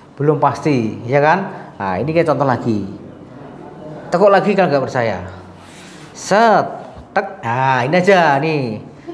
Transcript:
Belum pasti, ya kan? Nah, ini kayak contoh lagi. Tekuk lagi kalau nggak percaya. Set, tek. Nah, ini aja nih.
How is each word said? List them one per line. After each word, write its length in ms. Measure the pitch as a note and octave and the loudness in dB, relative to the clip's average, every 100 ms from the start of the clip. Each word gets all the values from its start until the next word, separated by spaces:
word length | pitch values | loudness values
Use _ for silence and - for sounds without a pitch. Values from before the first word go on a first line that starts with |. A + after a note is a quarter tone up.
| - | -20
Belum 240 | - C#3+ C#3+ | -4 0 2
pasti, 640 | C#3+ C#3 D#3+ C3 A2 G#2 A2+ | 2 0 0 0 0 -6 -2
ya 80 | C#3+ | 2
kan? 200 | D3 F3+ F#3+ - - | 4 2 -2 -12 -16
Nah, 240 | - G2 F#2 | -8 -4 -4
ini 160 | C#3 | -2
kayak 160 | D#3+ D#3 | 0 0
contoh 140 | C3+ C#3 | 0 0
lagi. 400 | A#2+ B2 G#2 G2 G2 - - - - - - - - - - - | 0 0 -2 -4 -12 -18 -20 -20 -20 -20 -18 -18 -18 -16 -16 -4
Tekuk 160 | F3 G3+ | 2 4
lagi 320 | F#3+ E3 F#3+ | 4 2 0
kalau 140 | F3+ | 2
nggak 120 | C#3 B2+ | 0 -2
percaya. 320 | C3 A#2 F#2 F#2 - - - - - - - - - | -2 -2 -4 -8 -16 -20 -20 -20 -20 -20 -20 -20 -14
Set, 500 | - G3 A#3 F#3 - - - - - | 0 4 6 4 2 -6 -16 -18 -6
tek. 320 | G3 G3+ - | -4 -4 -8
Nah, 400 | A#2 A#2+ C3+ C3 | -6 -2 2 2
ini 100 | B2+ | 2
aja 460 | F3+ F#3 F#3+ D#3+ C#3 | 2 4 6 6 2
nih. 400 | D#3+ D3+ B2 G#2 - - - | 0 -2 -4 -8 -12 -20 -14